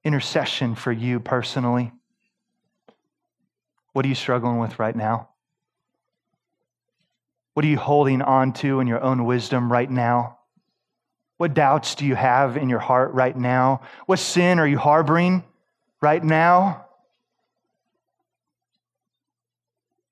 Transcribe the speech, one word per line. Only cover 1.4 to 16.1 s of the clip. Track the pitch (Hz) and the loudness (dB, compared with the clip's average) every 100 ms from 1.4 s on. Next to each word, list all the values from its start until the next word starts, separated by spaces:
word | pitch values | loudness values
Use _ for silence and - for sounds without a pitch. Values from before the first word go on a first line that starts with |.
| 113 139 123 123 120 _ _ _ _ _ _ _ _ _ _ _ _ _ _ _ _ _ _ _ _ | -2 -4 -2 -2 -4 _ _ _ _ _ _ _ _ _ _ _ _ _ _ _ _ _ _ _ _
What | 135 | -4
are | 135 | -2
you | |
struggling | 127 - 123 117 117 | -4 -2 -2 -2 -2
with | 113 - | -4 -4
right | 110 | -4
now? | 113 107 113 - _ _ _ _ _ _ _ _ _ _ _ _ _ _ _ _ _ _ _ _ _ _ | -2 -4 -4 -8 _ _ _ _ _ _ _ _ _ _ _ _ _ _ _ _ _ _ _ _ _ _
What | - | -2
are | 151 | 0
you | 143 | 0
holding | - 147 139 131 | 2 2 2 0
on | 139 131 131 | 2 2 2
to | 127 143 135 | -2 -2 0
in | 123 | 0
your | 117 | -2
own | 131 127 | 0 0
wisdom | 117 123 120 131 120 | 0 -2 -2 -2 0
right | 120 127 | 0 0
now? | 127 117 120 117 - _ _ _ _ _ _ _ _ _ _ | -2 0 0 -2 -12 _ _ _ _ _ _ _ _ _ _
What | 170 | -2
doubts | 147 139 151 - | 2 2 2 -2
do | - | -4
you | 143 117 | -2 0
have | 131 127 139 127 | 2 2 2 0
in | 131 | -2
your | 117 | -2
heart | 117 127 131 | 0 0 2
right | 127 127 | 0 0
now? | 127 123 127 131 131 - - - | 0 0 2 2 0 -6 -14 -2
What | 180 | -2
sin | - 175 175 175 | 0 2 4 4
are | 151 | 2
you | 139 | 2
harboring | 147 151 151 165 180 185 - _ _ _ _ _ | 2 2 4 2 2 0 -4 _ _ _ _ _
right | 151 | 0